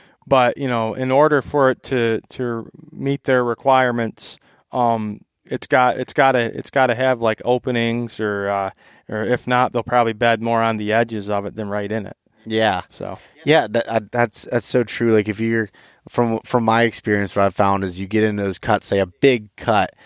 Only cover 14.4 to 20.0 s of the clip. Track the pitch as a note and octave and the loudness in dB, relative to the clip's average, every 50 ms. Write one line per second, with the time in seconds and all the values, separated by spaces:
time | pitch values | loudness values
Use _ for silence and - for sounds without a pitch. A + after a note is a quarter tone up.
14.4 | - - - A#2+ - - - B2+ A#2+ A2+ - - A#2+ A#2 A2+ A2 G2+ G#2 G#2 G2+ | -8 -4 -4 -4 -2 0 0 0 0 0 -2 -2 2 2 4 4 2 0 -2 -2
15.4 | A2+ A2+ A2+ A2+ A2 G2 _ _ - _ _ _ _ - - - A#2+ A#2 A2+ A2 | -2 -2 0 -2 -2 -4 _ _ -20 _ _ _ _ -6 -2 0 0 0 0 -2
16.4 | - - - B2 A2+ A2+ A2+ A#2 A#2 A2+ - - - G#2+ G#2 G2+ G2+ F#2+ - G#2 | -2 -2 0 0 2 2 2 2 2 0 -2 -4 -4 -2 0 0 -2 -2 0 0
17.4 | G2 G2 F#2+ - G2+ G2 G2 G2 G2 F#2 F2 F2+ G2 F#2 G#2 G#2+ G#2+ A2 G#2 G#2 | 0 2 2 2 2 2 2 0 -2 -4 -6 -8 -6 -2 0 0 2 2 0 -2
18.4 | G2+ G2 F#2 - - - A2 G2+ - - G#2 G2 G2 F2+ - _ - C#3 B2+ A#2 | -4 -4 -6 -4 -2 0 0 0 0 0 0 0 0 -2 -2 _ 2 2 2 2
19.4 | G#2+ G#2 _ - - - A2 G#2 F#2 - - _ | -2 -8 _ -6 -2 0 2 2 2 0 -4 _